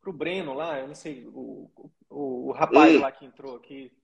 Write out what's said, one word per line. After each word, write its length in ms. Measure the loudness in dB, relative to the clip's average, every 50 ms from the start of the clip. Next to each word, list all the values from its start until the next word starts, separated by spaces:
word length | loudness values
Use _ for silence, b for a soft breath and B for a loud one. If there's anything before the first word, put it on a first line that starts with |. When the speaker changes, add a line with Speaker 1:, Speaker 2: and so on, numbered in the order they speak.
Speaker 1:
pro 100 | _ -14
Breno 420 | -10 -8 -8 -6 -6 -6 -8 -8 -8
lá, 260 | -8 -8 -6 -8 -8
eu 80 | -10
não 80 | -12 -16
sei, 320 | -16 -16 -16 -16 -16 -18
o, 440 | -20 -18 -16 -16 -14 -16 -18 -20 _ _ _ -20 -20 _ _ _ _
o, 380 | -12 -10 -8 -8 -8 -8 -8 -8
o 20 |
rapaz 440 | -2 -2 -2 4 6 8 8 10 8
Speaker 2:
Hum. 60 | 6
Speaker 1:
lá 100 | 4 0
que 140 | -6 -10 -20
entrou 300 | -20 _ _ -18 -16 -16
aqui 360 | -18 _ _ -18 -18 -18 -20 _ _